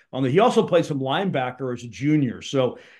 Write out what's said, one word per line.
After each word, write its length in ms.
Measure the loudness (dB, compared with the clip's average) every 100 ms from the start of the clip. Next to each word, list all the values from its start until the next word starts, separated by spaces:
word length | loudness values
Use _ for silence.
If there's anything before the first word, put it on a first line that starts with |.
| _
on 120 | -4
the, 80 | 0
he 80 | 4
also 260 | 4 4 2
played 200 | 2 0
some 140 | -2
linebacker 760 | -2 -2 -2 -2 -4 -6 -8
as 100 | -8
a 40 | -12
junior. 520 | -6 0 2 2 -4
So 380 | -4 0 0 -2 -16 -20